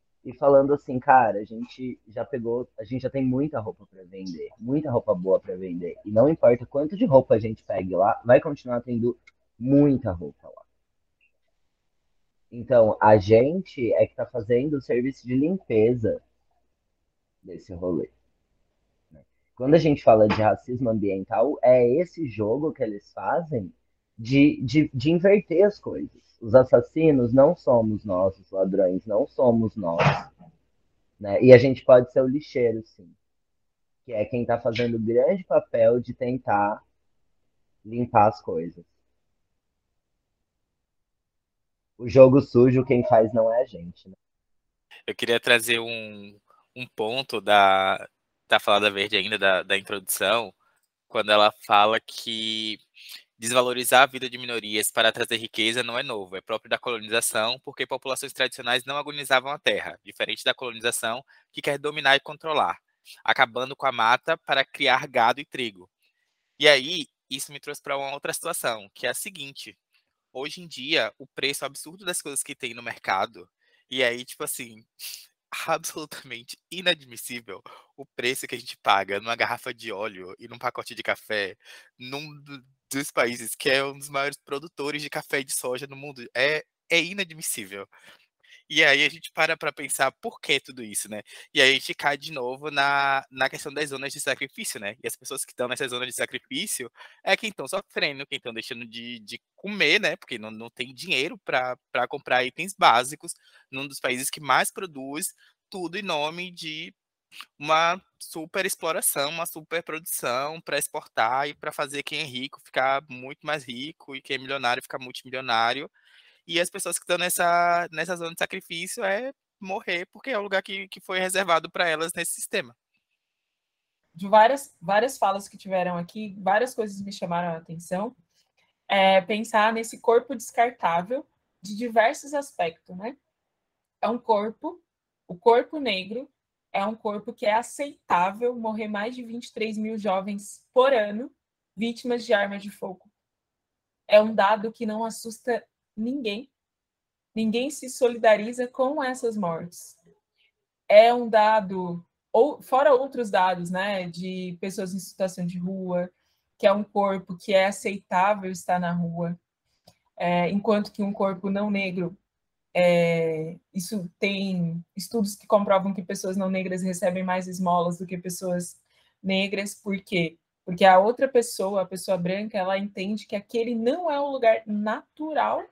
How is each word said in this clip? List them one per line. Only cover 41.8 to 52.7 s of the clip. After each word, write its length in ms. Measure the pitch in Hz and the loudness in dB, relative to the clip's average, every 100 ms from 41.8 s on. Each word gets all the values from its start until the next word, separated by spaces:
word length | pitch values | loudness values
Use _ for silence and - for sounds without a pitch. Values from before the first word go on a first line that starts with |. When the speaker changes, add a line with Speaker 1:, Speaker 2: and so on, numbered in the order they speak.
| _ _ | _ _
Speaker 1:
O 140 | 120 | 4
jogo 320 | 131 131 139 | 10 12 10
sujo, 420 | 135 120 127 127 | 6 6 6 6
quem 220 | 123 127 120 | 2 2 6
faz 260 | 117 110 | 4 6
não 200 | 113 113 | 2 2
é 80 | 117 | 0
a 40 | 135 | -2
gente, 440 | 87 87 - - | -6 -16 -18 -20
né? 60 | - _ _ _ _ _ _ _ - - | -20 _ _ _ _ _ _ _ -16 -12
Speaker 2:
Eu 80 | |
queria 260 | 104 117 117 | -6 0 2
trazer 400 | - 120 117 117 | 4 2 2 -2
um, 560 | 117 117 107 104 101 104 _ _ _ - | -2 -10 -12 -16 -20 -20 _ _ _ -16
um 120 | 123 - | -14 -6
ponto 440 | 110 127 135 107 | -4 -4 -4 -6
da, 720 | 98 104 98 95 95 95 - _ _ _ _ | 4 6 6 4 2 -2 -8 _ _ _ _
da 100 | 110 | 0
fala 200 | - 101 | 4 2
da 100 | 104 | 2
Verde 260 | 98 104 104 | 0 -2 -2
ainda, 220 | 98 107 | -2 0
da, 240 | 98 92 | 2 2
da 160 | 92 98 | 0 -4
introdução, 760 | 95 101 92 - 98 117 104 _ _ _ _ _ _ | -2 -10 -6 -2 0 0 -2 _ _ _ _ _ _
quando 240 | 117 104 | -4 2
ela 220 | 107 104 - - | 6 4 2 2
fala 320 | 104 107 110 | 4 4 2
que 800 | - - - 113 110 110 110 | -4 -14 -10 -8 -8 -8 -8